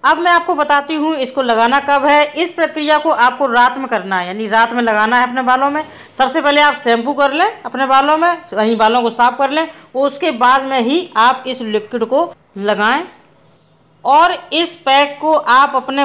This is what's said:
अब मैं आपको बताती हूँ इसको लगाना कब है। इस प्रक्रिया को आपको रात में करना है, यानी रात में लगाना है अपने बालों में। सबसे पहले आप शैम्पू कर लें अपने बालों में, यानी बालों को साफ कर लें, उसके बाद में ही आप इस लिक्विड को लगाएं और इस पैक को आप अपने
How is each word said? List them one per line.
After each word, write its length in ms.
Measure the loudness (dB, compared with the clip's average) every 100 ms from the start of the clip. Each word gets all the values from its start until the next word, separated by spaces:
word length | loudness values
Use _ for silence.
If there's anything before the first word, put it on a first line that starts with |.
अब 140 | 2 0
मैं 120 | 2
आपको 240 | 0 0
बताती 400 | -2 0 0 0
हूँ 200 | -4 -2 -4
इसको 260 | -4 -4
लगाना 360 | 0 2 2 0
कब 240 | 0 0
है। 200 | 2 2 2
इस 180 | -2 -6
प्रक्रिया 440 | -2 -4 -2 0 0
को 120 | 0
आपको 360 | 2 0 0 -2
रात 300 | 2 2 0
में 80 | -4
करना 300 | -6 -2 -4
है, 80 | -4
यानी 200 | -8 -2
रात 240 | 0 0
में 100 | 0
लगाना 340 | 0 0 2 2
है 100 | 0
अपने 140 | -2
बालों 280 | 0 0 0
में। 140 | -2 -8 -16 -20 -2
सबसे 220 | -2 0
पहले 200 | 2 4
आप 200 | 2 2
शैम्पू 280 | 0 0 0
कर 200 | 0 0
लें 300 | 0 -2 -2
अपने 240 | -10 -6 2
बालों 300 | 2 2 2
में, 120 | 0
यानी 460 | -2 -6 -2 0 2
बालों 260 | 2 2
को 80 | 0
साफ 280 | 2 0 2
कर 120 | -2
लें, 160 | 0 -4 -8 -12 -4
उसके 340 | -2 -2 -4 0
बाद 260 | 2 2
में 160 | 0 -2
ही 280 | 0 -2 -2 2
आप 260 | 2 2 -6
इस 140 | -8
लिक्विड 420 | -4 -4 -4 -6
को 280 | -2 0 -2 -8 _ -6
लगाएं 460 | -4 0 0 0 -4 -16 _ _ _ _ _ _ _ _
और 280 | 2 4 4 0 -4
इस 220 | -4 -4 -4
पैक 420 | 0 2 2 -2
को 140 | 0
आप 380 | 0 2 2 4 0
अपने 280 | -4 -4